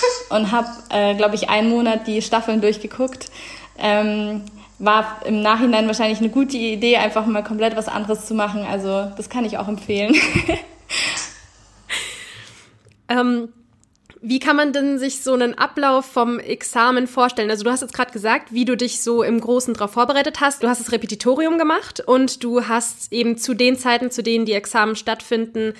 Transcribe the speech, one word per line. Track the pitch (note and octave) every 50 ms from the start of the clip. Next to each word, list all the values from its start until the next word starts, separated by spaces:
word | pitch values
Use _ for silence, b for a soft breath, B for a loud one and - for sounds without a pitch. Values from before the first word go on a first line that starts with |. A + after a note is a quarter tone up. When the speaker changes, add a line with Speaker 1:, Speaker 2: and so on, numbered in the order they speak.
| -
Speaker 1:
<laughs> | B4 B4 - - -
Speaker 2:
und | - A3 G#3+ F#3+ A#3
hab, | A#3 A#3 A#3 - - - -
äh, | - G#3 G3+ G3+ G3+
glaub | G3+ G#3 G#3 G#3
ich, | G#3 - -
einen | - G#3+ A3 A3+
Monat | A#3 A#3+ A#3 A3+ A3 A3 A3+
die | A3+ G#3+ G#3+ G#3+
Staffeln | - - A3 A3 - A3 A3
durchgeguckt. | G#3 G#3 G#3+ G#3+ - G#3 - - B3+ B3+ B3+ - - - B B B B B B B B B -
Ähm, | - G#3+ G#3 G#3 G#3+ G#3+ G#3 G#3+ G#3 G#3 G#3+ G#3 G#3 - B B B B B -
war | F#3+ G#3 G#3+ A3 G#3+ - - - -
im | - A3 G#3+
Nachhinein | G#3 G#3+ A3 A3+ C4 A#3+ A#3 A3 A3
wahrscheinlich | A3 A3 A3 A#3 A3 A3 G3+
eine | A3+ A3
gute | A3+ C4+ C#4 C4+ - A#3+
Idee, | A3+ A3+ G#3+ G3+ A3+ A#3 A#3+ A3
einfach | G#3+ G#3+ G#3+ A3 G#3+
mal | A#3 G#3+ G#3 G#3
komplett | - A3 G#3+ A3 A3+ A3
was | A3 G#3+ -
anderes | - G#3 G#3+ G3+ G#3+ G#3+ -
zu | - A3+
machen. | G#3+ G#3 G#3 G3 G#3 G3+ -
Also, | G3 G3 G3 G3 G3 G3 G3+ G3+ G3+
das | - G#3 -
kann | - B3 A#3
ich | G#3 G#3+ -
auch | G3+ G#3
empfehlen. | G#3 G3+ - - G#3 G3+ G#3 G#3+ D4 D#4
<laughs> | - - - E4+ - - E4 - - - - - _ - B B B B B B B B B B B B B B _ _ _ _ - - B B B B B B B B B B B B B B B B B B _ _ _ _ _ -
Speaker 1:
Ähm, | D3 B3 B3 B3 A#3+ A#3+ A#3 A3+ - _ _ _ _ _ _ _ _ _ _ _ - -
wie | - A3 B3+ C4+
kann | B3+ D4 D4
man | D4 D4+ D4 C4
denn | C#4+ C4+ C#4+ C#4 C4
sich | C4 C#4 C4 - -
so | C4 C4
einen | B3 B3 A#3+ A#3
Ablauf | - - - - D4+ C#4+ C#4 C4 C4 C4
vom | - - B3+ A#3+ A#3+ A#3+ A#3
Examen | - - - B3 - - - B3+ A3+ B3 B3 B3 B3+
vorstellen? | B3 - C4+ B3 - - - G#3+ G#3+
Also | A3 G#3 G3+
du | A#3+
hast | B3+ B3+ C#4+
jetzt | A#3 -
grad | - B3 B3 -
gesagt, | A3 F#3+ A3 A#3 D4 - - A3
wie | A#3+ B3
du | B3 B3
dich | G3 B3 A#3+ - - -
so | A#3 A#3 A#3 A3
im | - A#3 A#3
Großen | A3+ A3 B3 B3+ B3 - A3+
drauf | - G#3 G3+ -
vorbereitet | A#3+ B3 B3 C#4 C#4 C#4+ D4+ D4 -
hast. | D4 C#4 C#4 - -
Du | A#3
hast | B3 A#3
das | A#3 -
Repetitorium | A#3+ A3 A3+ G#3 G#3+ G#3 - A#3+ C4 D4 D#4+ D#4+ E4 E4
gemacht | D#4+ D4+ D#4+ F#4+ - - - -
und | - - B3+ C4 C4 B3+ - - -
du | A#3+ A#3+ B3 A3+
hast | A3 A3+ A#3 A3+ - - - - - -
eben | A#3 A#3 A#3 A3+
zu | A#3 - - B3
den | G3+ B3 B3 B3+ B3+
Zeiten, | - B3+ A#3+ A#3+ B3 B3
zu | - - G#3
denen | A#3 A3+ A3+ A3+
die | A3 G#3
Examen | G#3 G3+ - - A3+ G#3+ A3 A3
stattfinden, | G#3 - A#3 G#3+ - - - A#3 A3+ A3+ A3+ A3+ A3+ A3 A3 G#3+ B